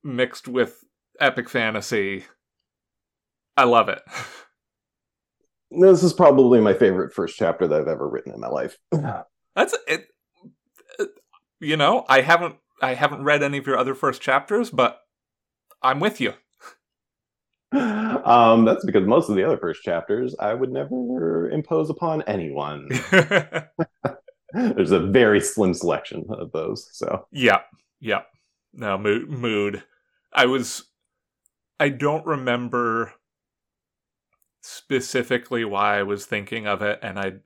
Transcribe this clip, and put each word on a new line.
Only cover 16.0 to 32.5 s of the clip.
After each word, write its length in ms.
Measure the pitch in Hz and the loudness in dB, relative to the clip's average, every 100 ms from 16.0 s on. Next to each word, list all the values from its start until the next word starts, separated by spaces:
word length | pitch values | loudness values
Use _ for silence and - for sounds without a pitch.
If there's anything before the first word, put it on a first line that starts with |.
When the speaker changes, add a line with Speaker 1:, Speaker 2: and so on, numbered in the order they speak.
| 202 208 | -2 -2
Speaker 1:
you. 140 | 110 - _ _ - _ _ _ _ _ _ _ _ _ _ | -6 -6 _ _ -20 _ _ _ _ _ _ _ _ _ _
Speaker 2:
Um, 920 | 277 240 214 220 - - 120 113 113 | -2 -2 -4 -4 -4 4 6 8 6
that's 200 | 113 - - | 6 2 2
because 220 | 107 95 | 2 4
most 200 | 131 - | 2 2
of 60 | |
the 80 | 98 | 0
other 160 | 113 135 | 0 -2
first 240 | 85 78 | -4 -8
chapters 540 | - 85 - 104 127 - | -6 -6 -2 -4 -4 -6
I 160 | 104 | -6
would 160 | 120 131 | -4 -4
never 800 | 131 143 127 120 - 165 165 - | -6 -8 -8 -6 -4 -2 -2 -2
impose 400 | 156 151 160 156 | -6 -4 -4 -2
upon 320 | - 165 156 | -4 -4 -4
anyone. 680 | - 104 80 69 73 73 - | -4 -6 -6 -8 -8 -10 -8
Speaker 1:
<laughs> 140 | 127 - | -8 2
Speaker 2:
<laughs> 1400 | 190 156 196 151 165 - - 160 _ - - - _ _ | 2 2 -2 -2 -12 -12 -6 -6 _ -10 -10 -20 _ _
There's 380 | 185 247 - 85 | -4 -2 0 2
a 80 | 92 | 2
very 400 | 98 110 113 104 | 4 4 4 4
slim 340 | - - 95 | 0 0 0
selection 520 | 85 87 71 - 82 - | 0 -2 -4 -6 -14 -12
of 240 | 110 85 | -12 -10
those, 360 | 80 80 - - | -8 -8 -10 -14
so. 340 | - - - - | -12 -8 -8 -10
Speaker 1:
Yeah, 300 | 139 120 98 - _ _ _ | 0 2 2 -2 _ _ _
yeah. 240 | 113 98 - _ _ _ _ | -6 -6 -6 _ _ _ _
No, 240 | - 110 98 | -10 -6 -2
mo-, 300 | 104 110 - | 0 -2 -4
mood. 560 | 135 120 107 101 101 - _ _ _ _ | -8 -4 -2 -2 -6 -16 _ _ _ _
I 140 | - 127 | 0 2
was, 380 | 131 120 - _ _ _ _ _ _ _ _ _ _ | 2 -4 -12 _ _ _ _ _ _ _ _ _ _
I 80 | 147 | -4
don't 360 | 127 143 156 | -2 -4 -2
remember 880 | 160 143 127 | -4 -4 -2